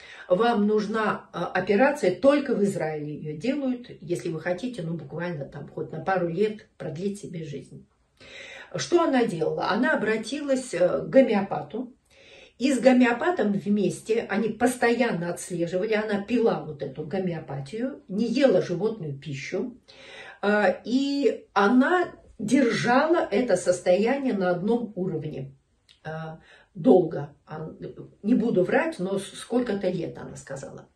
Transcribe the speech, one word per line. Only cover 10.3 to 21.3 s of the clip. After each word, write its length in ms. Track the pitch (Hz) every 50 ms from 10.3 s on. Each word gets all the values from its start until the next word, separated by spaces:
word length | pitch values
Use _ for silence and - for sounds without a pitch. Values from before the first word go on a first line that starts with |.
| 277 302 294 277 262 254 - - -
э, 40 | 175
к 300 | 180 170 - 165 160 -
гомеопату, 840 | - 269 254 226 208 196 190 - 160 151 143 - - 233 254 - - _ _ _ _ _ - - - - - - _ -
и 140 | 240 294
с 80 | 262 226
гомеопатом 720 | 214 254 254 247 254 226 247 - 311 359 349 - 208 208
вместе 720 | 196 - - 202 208 208 185 160 139 - - - 220 226 - -
они 200 | 196 220 233 202
постоянно 800 | - - 247 254 - - 233 240 240 233 247 220 180 165 170 175
отслеживали, 640 | 175 - - - 180 165 170 165 180 185 214 220 214
она 260 | 208 208 214 208 196
пила 380 | - - 247 220 226 202 175 156
вот 220 | 147 151 - -
эту 220 | 151 139 - - 196
гомеопатию, 960 | 151 202 185 185 170 165 156 - - 143 143 - - 214 226 254 285 - - - -
не 180 | 185 214 240
ела 340 | 220 - 277 277 247 185 170
животную 540 | - - 175 160 208 226 220 - 160 147 139
пищу, 600 | - - 156 135 - - - 185 196 254 - - - _ - - - - - - - - - - -
э, 320 | - 202 208 208 202 180 180 - -
и 600 | 202 247 269 277 277 285 285 269 214